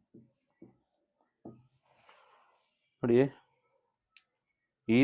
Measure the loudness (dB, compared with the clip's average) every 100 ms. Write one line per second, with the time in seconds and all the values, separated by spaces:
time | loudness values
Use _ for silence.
0 | _ -20 -20 _ _ _ -20 _ _ _
1 | _ _ _ _ -20 -20 _ _ _ _
2 | -20 -20 _ _ _ _ _ _ _ _
3 | 0 0 0 -6 _ _ _ _ _ _
4 | _ -20 _ _ _ _ _ _ -4 0